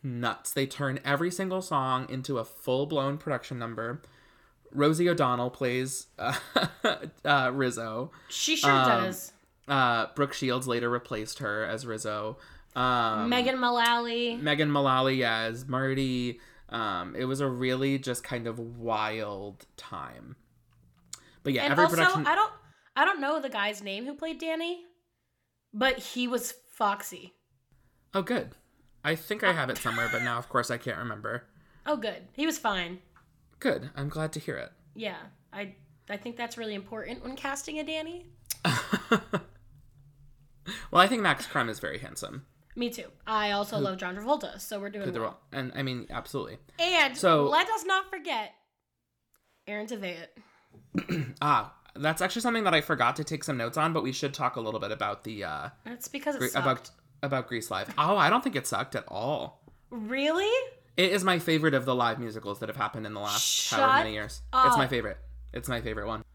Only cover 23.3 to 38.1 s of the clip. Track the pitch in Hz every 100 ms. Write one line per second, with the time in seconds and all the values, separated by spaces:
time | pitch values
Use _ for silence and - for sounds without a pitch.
23.3 | 320 269 233 208 208 202 196 247 285 320
24.3 | 320 320 320 339 349 349 _ _ _ _
25.3 | _ _ _ _ 214 262 254 - 247 247
26.3 | 240 240 - _ - 208 202 - 175 180
27.3 | _ _ _ _ _ _ _ _ 196 185
28.3 | 240 - - _ _ _ _ 147 160 -
29.3 | 214 208 170 131 123 120 113 117 113 120
30.3 | 120 123 127 117 117 - 90 120 104 107
31.3 | 117 - - _ - - 302 220 175 180
32.3 | - 311 - 226 196 170 180 - _ _
33.3 | _ _ _ 269 - 135 - 139 156 156
34.3 | 156 - 120 - _ - - 220 170 175
35.3 | - _ 196 202 190 - _ _ 202 220
36.3 | 233 240 233 226 202 196 226 220 247 254
37.3 | 269 277 277 - 311 294 320 320